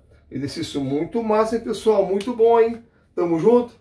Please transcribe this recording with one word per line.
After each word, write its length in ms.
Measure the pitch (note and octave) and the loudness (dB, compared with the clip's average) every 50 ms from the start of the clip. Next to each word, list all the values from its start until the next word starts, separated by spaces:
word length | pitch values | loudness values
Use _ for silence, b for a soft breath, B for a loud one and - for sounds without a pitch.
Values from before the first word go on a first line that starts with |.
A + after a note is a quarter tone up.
| _ b b b b b | _ b b b b b
Exercício 520 | - B2+ C#3+ C3+ - E3 C#3+ - - C#3+ | -10 -8 -8 -8 -8 -8 -10 -8 -6 -6
muito 420 | C3+ C3 C#3+ D3+ E3+ E3+ - A#3 A3 | -4 -4 -4 -4 -4 -4 -4 -4 -2
massa, 320 | G#3+ G#3+ A3 A3 A3 A#3+ | 0 0 0 0 0 -2
hein, 80 | A3+ - | -6 -4
pessoal? 420 | B3 G#3 - - A3 G#3+ G3 F#3+ | -6 -6 -2 0 0 2 2 2
Muito 280 | F3+ G3 G#3 - B3+ B3 | 0 -2 -4 -4 -4 0
bom, 240 | A3+ A3+ A#3 A#3 A#3 | 2 4 4 6 4
hein? 240 | A3+ A3+ A3+ A3 - b b b b b b | 4 2 0 -8 -14 b b b b b b
Tamo 240 | F3+ F3 E3+ E3 D#3+ | -4 -2 0 0 2
junto? 340 | E3 A3+ A#3+ B3 A#3+ - - _ | 2 4 4 4 2 -2 -10 _